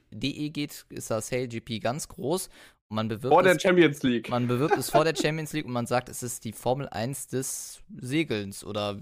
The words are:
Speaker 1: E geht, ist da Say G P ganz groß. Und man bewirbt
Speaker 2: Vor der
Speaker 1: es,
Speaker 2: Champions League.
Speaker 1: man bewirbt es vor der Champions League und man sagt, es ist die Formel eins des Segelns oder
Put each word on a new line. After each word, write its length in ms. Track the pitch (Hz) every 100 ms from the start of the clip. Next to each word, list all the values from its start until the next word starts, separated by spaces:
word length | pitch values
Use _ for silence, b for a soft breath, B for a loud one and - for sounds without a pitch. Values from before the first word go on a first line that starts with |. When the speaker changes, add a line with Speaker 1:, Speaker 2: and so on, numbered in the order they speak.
| _
Speaker 1:
E 380 | 107 135 - 151
geht, 340 | 147 147 - -
ist 220 | - -
da 80 | 113
Say 300 | - 127 127
G 100 | 117
P 200 | - 110
ganz 280 | 107 135 -
groß. 420 | - 127 180 - b b b _
Und 100 | 110
man 100 | 110
bewirbt 260 | 110 123
Speaker 2:
Vor 80 | 156
der 140 | 185 175
Speaker 1:
es, 80 |
Speaker 2:
Champions 400 | 190 180 160 147
League. 260 | 135 120 -
Speaker 1:
man 180 | 123 120
bewirbt 300 | 120 151 415
es 140 | -
vor 120 | -
der 120 | 160 156
Champions 380 | 156 156 151
League 120 | 151 143
und 60 |
man 160 | 123 117
sagt, 200 | 123 123
es 140 | -
ist 240 | 123 - 117
die 60 |
Formel 360 | 104 120 131 139
eins 380 | - 117 143 -
des 560 | 127 135 - - - - 208
Segelns 640 | 123 147 165 107 101 98
oder 320 | - 104 104 101